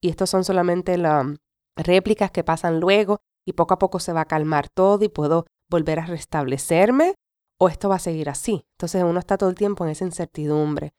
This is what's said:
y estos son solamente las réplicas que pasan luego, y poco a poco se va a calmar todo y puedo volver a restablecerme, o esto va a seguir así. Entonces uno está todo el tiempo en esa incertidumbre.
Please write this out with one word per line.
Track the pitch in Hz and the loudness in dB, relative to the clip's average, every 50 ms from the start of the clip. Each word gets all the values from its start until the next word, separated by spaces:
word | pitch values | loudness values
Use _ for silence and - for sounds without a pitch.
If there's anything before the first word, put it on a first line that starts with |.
| - | -2
y | 180 | -2
estos | 160 - 196 185 | -2 -2 -4 0
son | - 190 185 | 0 -2 0
solamente | - 190 185 175 180 175 180 180 - 185 | 0 0 0 2 0 0 -2 -2 -2 -2
las | 175 175 160 151 147 131 135 147 147 _ _ _ _ _ _ _ | 0 2 2 2 2 0 -2 -6 -10 _ _ _ _ _ _ _
réplicas | - 156 175 180 190 185 208 220 - 202 190 | -8 0 2 2 2 4 2 0 0 0 -4
que | _ - 165 | _ -4 -2
pasan | - 160 160 - 175 165 160 | -2 -2 -2 0 0 0 2
luego, | 165 180 196 208 214 190 208 202 _ _ _ _ _ | 2 4 4 4 4 2 -2 -4 _ _ _ _ _
y | - 180 | -12 -2
poco | - 170 156 190 | -2 2 2 2
a | 180 | 2
poco | - 185 - 180 | 2 0 0 -2
se | - - 170 | -4 -2 -2
va | 165 156 | -2 -2
a | - | 0
calmar | - 156 151 156 156 147 143 - | 0 -2 0 0 0 0 -2 -2
todo | _ - 185 196 202 202 208 | _ 2 4 4 4 4 2
y | 208 | -2
puedo | - - 151 147 160 165 165 _ _ _ _ _ | -2 -2 0 2 2 0 0 _ _ _ _ _
volver | - 170 160 156 156 160 | -2 -2 0 0 -2 -4
a | 165 | -4
restablecerme, | 165 170 160 - - - 156 143 127 131 139 - - 170 165 190 214 254 269 320 359 392 _ _ _ _ _ _ _ _ _ | -6 -8 -10 -10 -6 -4 -4 -2 -2 -4 -6 -2 0 2 4 4 4 4 4 2 2 0 _ _ _ _ _ _ _ _ _
o | 185 185 | 2 2
esto | 160 - - 202 | 2 2 -2 -2
va | 190 | -2
a | 185 | 0
seguir | - 180 165 156 151 143 | -2 -4 -6 -4 -6 -6
así. | 139 - - - 220 160 - _ _ _ | -8 -8 -4 -4 -4 -4 -4 _ _ _
Entonces | - 170 - 190 180 | -10 -4 -2 0 0
uno | 170 170 180 | 2 0 -2
está | 175 - 202 | 0 -2 -2
todo | 196 202 185 | 0 2 0
el | 185 | 0
tiempo | 185 208 202 202 - 180 | 0 -2 -2 -2 -2 -4
en | 160 | -6
esa | 156 - 190 | -4 -4 -6
incertidumbre. | 185 165 - 175 - _ - 151 147 151 151 151 151 151 147 151 151 _ | -8 -6 -6 -10 -10 _ -8 -4 0 0 0 0 0 -2 -4 -6 -10 _